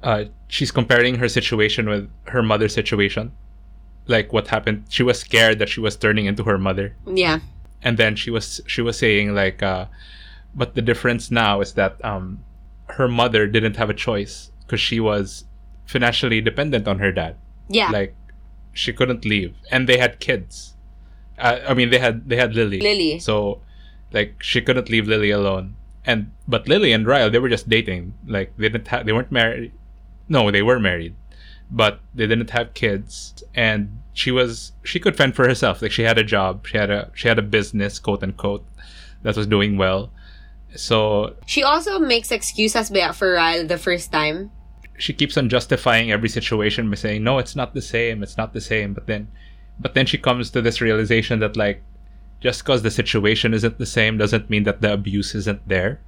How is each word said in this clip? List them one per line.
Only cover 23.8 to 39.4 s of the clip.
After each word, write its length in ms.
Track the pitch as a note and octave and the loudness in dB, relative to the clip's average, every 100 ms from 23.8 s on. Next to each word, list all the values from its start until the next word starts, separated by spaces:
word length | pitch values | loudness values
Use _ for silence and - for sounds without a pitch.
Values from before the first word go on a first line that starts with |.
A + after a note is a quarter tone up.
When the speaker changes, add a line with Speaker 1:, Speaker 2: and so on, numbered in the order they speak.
| - - - | -20 -20 -6
Speaker 1:
like, 280 | A2 G#2+ - | -2 -2 -4
she 180 | - B2+ | -2 -2
couldn't 280 | A#2 B2+ A2+ | 0 0 2
leave 180 | A2+ G#2+ | 0 2
Lily 240 | A2 G#2 | 2 2
alone. 440 | G#2 G2 F#2+ F#2+ G#2+ - - - | 2 0 -2 -6 -14 -20 -12 -2
And, 260 | A#2 G#2 - - | -2 -2 -12 -4
but 200 | F2 - | -4 2
Lily 260 | E3+ F#3 | 2 4
and 120 | A2 A2 | 2 4
Ryle, 220 | C#3 - | 4 4
they 100 | D3+ | 2
were 100 | C3 | 2
just 200 | A2+ - | -2 2
dating. 440 | A2+ A2+ F2+ F2 G#2+ - | 2 2 -6 -8 -14 -6
Like, 260 | G#2 F#2+ - | -4 -4 -2
they 120 | G#2+ | -2
didn't 180 | A2 - | -2 -4
ha-, 160 | B2 | -4
they 100 | A#2 | 0
weren't 180 | A2 B2+ | -2 0
married. 400 | B2+ A2+ B2 A#2 - - - - - - | 0 0 0 -10 -14 -20 -20 -20 -20 -2
No, 220 | D3+ G#2 | 2 4
they 100 | G2+ | 4
were 180 | G#2+ B2 | 4 4
married, 360 | G2+ F2 E2 - - - - - - | 2 -2 -6 -14 -20 -20 -20 -20 -12
but 300 | A#2 G#2+ G#2 - A#2+ | 2 2 2 -14 -4
they 120 | A2 | 0
didn't 240 | A2+ A#2 | 0 0
have 220 | A#2+ A#2+ | -2 -4
kids. 720 | - A2+ G2 G#2+ - - - - - | -2 -2 -2 -6 -16 -18 -18 -10 -2
And 440 | A2+ G#2+ G2+ G#2+ - | 0 0 -4 -8 -14
she 180 | - - | -6 -2
was, 420 | B2+ B2+ A2+ - - | 0 0 -2 -14 -16
she 160 | - - | -8 -2
could 160 | G#3 - | -2 2
fend 180 | C3+ - | 2 4
for 120 | B2 | 2
herself. 340 | B2+ B2 F2+ | 4 0 0
Like, 100 | A2 | -2
she 120 | - | 0
had 140 | A2+ A2+ | 2 4
a 60 | |
job, 420 | G#2+ G#2+ F#2+ F#2+ - | 4 2 0 -2 -4
she 100 | G#2+ | -2
had 120 | G2+ | 0
a, 220 | G2+ - | -2 -4
she 140 | - A#2+ | -2 2
had 120 | A2+ | 2
a 40 | |
business, 560 | G#2 G#2+ G2+ G#2+ G2+ - | 2 0 0 -2 -4 -4
quote 240 | - G2+ | -4 -4
unquote, 420 | G2 G2 G2+ G2+ - - - - - - | -4 -4 -4 -4 -10 -20 -20 -20 -20 -8
that 120 | A2+ | -4
was 100 | G#2+ | -2